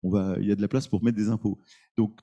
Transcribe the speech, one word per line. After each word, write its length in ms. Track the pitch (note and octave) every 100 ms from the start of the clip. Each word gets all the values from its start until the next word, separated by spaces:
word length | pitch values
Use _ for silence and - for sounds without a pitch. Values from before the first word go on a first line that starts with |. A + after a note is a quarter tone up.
on 80 | F2+
va, 280 | G2 F#2+ G2
il 80 | G2
y 40 |
a 40 | G2+
de 60 |
la 60 | G2+
place 200 | C3 C3
pour 160 | F#2+
mettre 140 | A2+ A2
des 120 | G#2+
impôts. » 300 | A2 G#2 F#2+ _ - _ -
Donc, 220 | G#2+ -